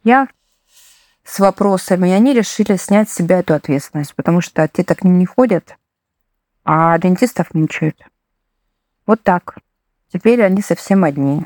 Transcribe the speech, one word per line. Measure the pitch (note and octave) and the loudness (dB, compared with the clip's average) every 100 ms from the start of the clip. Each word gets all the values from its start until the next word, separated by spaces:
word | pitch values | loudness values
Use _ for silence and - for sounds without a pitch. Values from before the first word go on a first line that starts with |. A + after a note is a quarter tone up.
я, | A3 C4 C4+ _ _ _ _ _ _ _ _ _ | 2 2 0 _ _ _ _ _ _ _ _ _
с | - - | -12 0
вопросами. | G3 F#3 G3+ F#3+ - F#3 F3+ | 0 2 0 0 -2 0 2
И | |
они | F#3+ B3+ | 2 2
решили | B3 G3 - G#3 F#3+ | 2 -2 -2 -2 -2
снять | - G3+ G#3+ | 0 0 0
с | - | -2
себя | E3+ F#3 | 0 0
эту | - | 0
ответственность, | D3+ - C#3 - D3+ C#3+ - | -2 -2 -4 -4 -8 -8 -6
потому | - E3+ | -2 -2
что | - - D#3 | -2 -2 -2
те | - | -2
так | F3+ E3+ | -2 0
к | F#3+ | 2
ним | F3+ | 2
не | F3+ | 2
ходят, | - B3 F3 - - _ _ _ _ _ _ _ _ - | 0 0 0 -6 -20 _ _ _ _ _ _ _ _ -2
а | D#3 E3 E3 | 0 2 2
адвентистов | F#3 F3+ B3 - E3 | 2 0 -2 -4 -4
мучают. | D#3+ D#3 - D#3 - _ _ _ _ _ _ _ _ _ _ - | -2 -4 -2 -6 -6 _ _ _ _ _ _ _ _ _ _ -4
Вот | A3 | -2
так. | - F3+ - - - _ _ _ _ | 0 -2 -4 -20 -20 _ _ _ _
Теперь | F3 A3 A#3+ | -2 0 2
они | G3 F#3+ | 2 0
совсем | - E3+ - G3 | -2 -4 0 0
одни. | E3+ C#3 C#3 D3 | 2 0 -2 -2